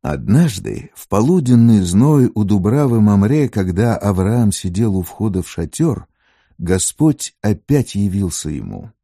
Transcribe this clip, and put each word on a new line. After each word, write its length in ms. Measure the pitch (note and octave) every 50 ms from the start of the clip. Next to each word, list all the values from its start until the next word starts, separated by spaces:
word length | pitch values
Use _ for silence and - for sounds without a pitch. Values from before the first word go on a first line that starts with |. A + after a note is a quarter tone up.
Однажды, 880 | - D2 D2+ - - - G#2 D3 F3 D3+ G2 F#2 G1+ G#1+ G1+ - - - _
в 120 | - -
полуденный 720 | _ G2 G2+ A2+ C#3+ F3+ F#3 C#3 B2 B2 A#2 A#2 A#2 A2+ G#2
зной 500 | F#2 E2+ F2 G2+ B2+ D3+ D#3 C#3+ B2 A2 -
у 80 | G#2+ G#2+
дубравы 560 | F#2 G#2 G2+ F2+ G#2 A#2+ D3 D3 C3 A#2 A2+
Мамре, 480 | G#2+ G#2 G2+ G2 G2 A2 C#3+ D#3 C#3+
когда 480 | B2 - G#2+ F#2+ F#2 F2 F#2 A#2 A#2 A2
Авраам 560 | - - G2+ G2 F#2 F#2 G2+ A#2 A#2+ A#2 G#2
сидел 460 | - - - F#2 F2 G2+ A#2 A2 F#2+
у 40 | F#2
входа 400 | F2 - - - G#2+ A2 F2+ F#2
в 80 | E2+ -
шатёр, 580 | - - E2+ D#2 - - D#3+ E3 A#2 - - _ _ _ _ _ _ _ _ _ _
Господь 800 | _ E2+ E2+ F#2 F#2 - - - _ D3+ D#3+ C#3 - - - _ _
опять 540 | - G#2+ G2+ - _ - C#3+ C#3+ A#2+ - -
явился 540 | G2 G2+ G2 F2+ G2+ G2 F2 - - - E2+
ему. 420 | D2 C2+ G1+ G1+ G1+ G1+ - G#2+ _ _